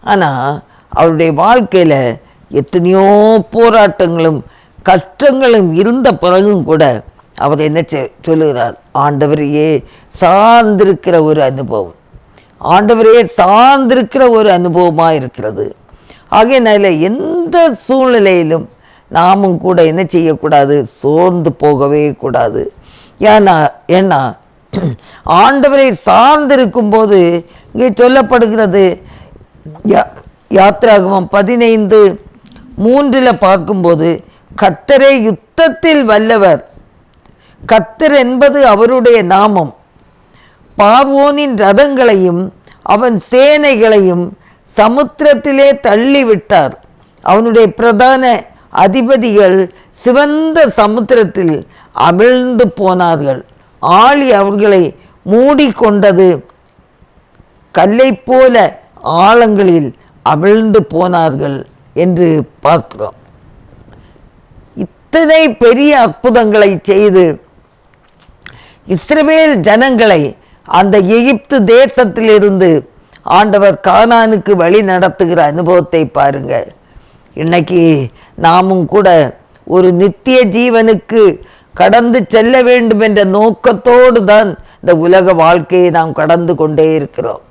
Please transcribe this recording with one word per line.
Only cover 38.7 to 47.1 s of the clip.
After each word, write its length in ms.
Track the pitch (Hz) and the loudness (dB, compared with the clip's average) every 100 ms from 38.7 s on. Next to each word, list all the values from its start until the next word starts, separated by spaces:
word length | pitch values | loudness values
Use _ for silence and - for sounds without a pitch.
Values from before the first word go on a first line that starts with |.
அவருடைய 440 | 202 233 254 240 233 185 | 2 2 2 2 2 2
நாமம். 380 | 190 208 196 147 - _ _ _ _ _ _ _ _ _ - | 0 2 0 -4 -10 _ _ _ _ _ _ _ _ _ -2
பார்வோனின் 760 | 202 233 277 277 285 285 294 226 | 2 2 2 0 0 0 -4 -2
ரதங்களையும் 800 | 196 202 285 269 247 202 185 175 190 _ _ _ - | 0 2 0 0 0 2 0 -2 -6 _ _ _ -4
அவன் 240 | 202 247 220 - | -2 0 -4 -2
சேனைகளையும் 920 | 247 277 302 294 254 226 214 190 175 175 - _ _ _ - | 2 2 2 0 0 2 2 2 -2 -6 -12 _ _ _ -2
சமுத்திரத்திலே 880 | 220 247 285 - 302 277 285 269 277 277 247 | 0 0 -4 -2 0 0 0 0 2 2 0
தள்ளிவிட்டார். 840 | 208 247 277 254 208 - 190 139 - _ _ _ | 0 0 0 0 -2 0 0 0 -6 _ _ _